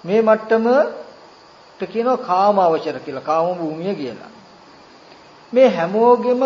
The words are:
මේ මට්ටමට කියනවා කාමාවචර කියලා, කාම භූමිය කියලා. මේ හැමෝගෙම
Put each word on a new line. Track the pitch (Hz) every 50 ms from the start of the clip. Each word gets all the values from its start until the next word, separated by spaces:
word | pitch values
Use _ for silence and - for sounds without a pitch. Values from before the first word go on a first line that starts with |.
මේ | - 165 202 226
මට්ටමට | 220 214 220 220 - - 226 226 226 233 247 285 320 - - - - - - - - - - - - - - - - - - - 196
කියනවා | 185 - 220 233 254 247 247
කාමාවචර | - - 180 185 196 208 208 190 185 165 160 151 - 156 135 131
කියලා, | - 151 131 131 131
කාම | 151 156 165 170 180 180
භූමිය | 175 170 151 156 160 170 196 196
කියලා. | 156 139 123 107 98 - - - - - - - - - - - - - - - - - - - - - - - - - - 233
මේ | 247 262 240
හැමෝගෙම | 185 170 165 175 196 220 226 240 247 233 214 247 247 247 262